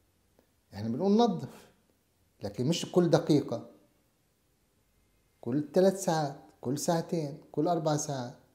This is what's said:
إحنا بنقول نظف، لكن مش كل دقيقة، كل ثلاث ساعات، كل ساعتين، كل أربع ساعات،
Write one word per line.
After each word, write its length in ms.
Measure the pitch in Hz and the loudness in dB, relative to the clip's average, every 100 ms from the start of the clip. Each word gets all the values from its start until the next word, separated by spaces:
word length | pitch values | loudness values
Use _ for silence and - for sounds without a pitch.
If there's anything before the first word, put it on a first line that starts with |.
| _ _ _ _ _ _ _ | _ _ _ _ _ _ _
إحنا 140 | 98 113 | -10 -6
بنقول 240 | 127 190 | -2 2
نظف، 580 | 214 233 170 135 - - _ _ _ _ _ _ _ | 4 4 0 -8 -14 -20 _ _ _ _ _ _ _
لكن 240 | 101 - 127 | -10 -4 -2
مش 260 | 170 - | -2 -2
كل 180 | 185 170 | 2 4
دقيقة، 600 | 156 - 147 - - - - _ _ _ _ _ _ _ _ _ _ _ _ _ _ _ _ | 4 4 2 2 -6 -10 -20 _ _ _ _ _ _ _ _ _ _ _ _ _ _ _ _
كل 280 | 120 139 147 | -6 -4 -2
ثلاث 300 | 190 190 190 | 4 4 4
ساعات، 320 | - 160 143 - - _ | 0 0 -2 -6 -18 _
كل 180 | 123 143 | -6 -4
ساعتين، 600 | - 165 165 175 147 151 - | 0 -2 -2 -4 -4 -8 -10
كل 160 | - 165 | -2 0
أربع 280 | 170 156 147 | 0 0 0
ساعات، 380 | - 135 123 - _ | -2 -6 -8 -14 _